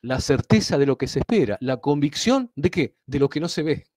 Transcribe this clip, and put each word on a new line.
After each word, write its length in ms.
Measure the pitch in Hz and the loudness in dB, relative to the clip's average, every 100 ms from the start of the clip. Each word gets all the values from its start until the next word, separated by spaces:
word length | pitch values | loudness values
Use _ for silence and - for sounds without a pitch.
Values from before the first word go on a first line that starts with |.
la 180 | 117 127 | -4 -4
certeza 580 | - 131 - 220 - 160 | 0 0 4 2 4 2
de 80 | 139 | 2
lo 100 | 131 | 2
que 100 | 127 | -2
se 120 | 139 | -4
espera". 380 | - 220 117 101 | 0 2 2 -2
¿La 160 | 127 127 | -4 -2
convicción 760 | 139 147 143 - 220 269 247 - | 0 0 0 -2 0 0 -2 -2
de 160 | 160 | -2
qué? 260 | 185 127 _ - | 0 -4 _ -8
De 140 | 139 | 0
lo 100 | 139 | 0
que 100 | 151 | 0
no 80 | 170 | -4
se 160 | - | -4
ve. 240 | 160 143 - | -2 -4 -6